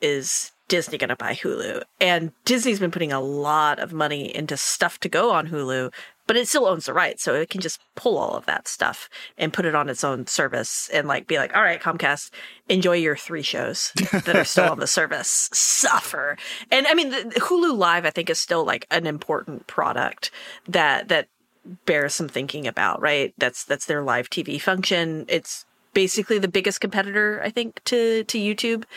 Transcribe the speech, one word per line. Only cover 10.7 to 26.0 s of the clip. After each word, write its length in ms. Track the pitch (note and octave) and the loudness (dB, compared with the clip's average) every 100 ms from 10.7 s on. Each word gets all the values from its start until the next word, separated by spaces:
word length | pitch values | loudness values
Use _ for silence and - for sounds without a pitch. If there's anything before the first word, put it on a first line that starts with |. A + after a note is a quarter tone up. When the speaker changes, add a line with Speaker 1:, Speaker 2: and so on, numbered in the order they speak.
| - - | -6 -2
Speaker 1:
and, 160 | D3+ D3 | 0 0
like, 180 | C#3 - | -2 0
be 120 | D#3 | 0
like, 180 | C3 F#3+ | 2 2
"All 60 | |
right, 200 | G3+ E3+ | 2 2
Comcast, 480 | E3+ D#3+ C#3+ D3 - - - - - | -2 0 0 0 -6 -16 -18 -8 0
enjoy 260 | F#3 F3+ | 2 4
your 220 | F3 D#3+ C#3 | 4 2 0
three 260 | - E3 | -4 -6
shows 480 | C#3 - - - - - F#3+ | -4 -4 -4 -4 -4 -2 0
that 240 | F#3+ - F3 | 0 2 2
are 80 | |
still 260 | D#3 - F3 | 2 4 4
on 80 | D#3+ | 2
the 80 | C#3 | 0
Speaker 2:
<laughs> 120 | - | 0
Speaker 1:
service. 500 | D#3 D3+ - - - | 0 -2 -2 0 0
Suffer." 840 | - - - - - - D3 C#3 - - - - | 0 2 2 2 2 0 -4 -4 -6 -8 -10 0
And, 160 | C4 C#4+ | 2 4
I 80 | |
mean, 160 | E4 C#4+ | 2 2
the, 140 | C4 | -2
the 160 | A3 A3 | -2 -2
Hulu 360 | - F4+ E4+ A#3 | 2 2 4 4
Live, 300 | F3 E3+ E3 | 4 4 2
I 40 | |
think, 200 | F3 E3+ | -2 -2
is 80 | D#3+ | -2
still, 260 | - E3+ | 0 0
like, 220 | D3+ B2+ - | 0 -2 0
an 160 | E3+ E3 | 0 0
important 580 | D3+ - D3+ - C#3+ - | -4 -2 -2 -4 -12 -8
product 640 | - D#3 - - - - - - - - | -2 0 0 -2 -2 -10 -10 -18 -16 0
that, 400 | F3 D3+ C3+ - | 2 4 4 2
that 180 | D#3+ - _ _ _ - F3+ | 0 0 _ _ _ -20 -6
bears 300 | - D3+ C#3+ | 0 2 2
some 140 | - D#3 | -2 -4
thinking 400 | C3+ C#3 D3+ B2+ | -4 -6 -6 -4
about, 340 | - G2 - | 0 0 2
right? 320 | D3+ D3 C3+ - | 2 2 0 0
That's, 260 | B2+ - | -2 -2
that's 220 | - C#3+ - | -4 -4 -2
their 160 | D3 | -2
live 280 | C3+ B2 B2 | 0 -2 -2
T 140 | - | -6
V 160 | D3+ D3 | -6 -2
function. 640 | - F#3 F#3 F3 E3 D#3 - | 0 2 2 0 0 -4 -2
It's 380 | - - - - _ _ | -2 -2 -14 -16 _ _
basically 440 | G3+ | 2